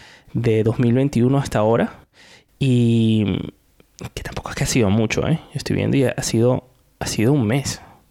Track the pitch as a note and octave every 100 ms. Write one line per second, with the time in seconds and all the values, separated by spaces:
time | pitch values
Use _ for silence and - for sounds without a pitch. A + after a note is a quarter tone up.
0 | - - _ - A#2 A2 A2 A2 A#2+ A#2+
1 | C#3 A#2+ A#2+ C#3 C3+ A#2 G#2+ A#2 A3 -
2 | - _ - - _ - C#3 B2 A#2 A#2
3 | A2+ A2 G2 F#2 - - _ _ _ -
4 | - - - - - - C#3 C#3 G#2 G#2
5 | A2 - - D#3+ - - - F#2+ G#2 C3+
6 | B2 - - A2+ A#2 B2+ - _ _ -
7 | - - A2 C#3+ G#2 C3+ C3+ - - -
8 | _